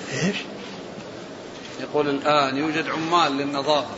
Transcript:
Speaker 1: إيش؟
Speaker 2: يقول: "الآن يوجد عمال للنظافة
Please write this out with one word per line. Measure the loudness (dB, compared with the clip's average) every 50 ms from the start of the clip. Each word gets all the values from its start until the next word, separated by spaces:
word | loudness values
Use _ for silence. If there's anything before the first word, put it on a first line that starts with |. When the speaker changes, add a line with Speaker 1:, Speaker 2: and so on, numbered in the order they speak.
| -8 -6 -2
Speaker 1:
إيش؟ | 0 0 0 0 -2 -6 -8 -10 -12 -12 -12 -12 -12 -12 -12 -12 -12 -12 -12 -12 -12 -12 -12 -12 -12 -12 -12 -12 -12 -12 -12 -10 -10
Speaker 2:
يقول: | -8 -2 2 2 2 4
"الآن | 2 2 4 4 6 6 6 4 2
يوجد | 0 0 0 0 0 0
عمال | 0 -2 -2 0 4 4 6 6 4 2
للنظافة | 0 -2 -2 -2 -2 2 2 2 2 2 -2 -4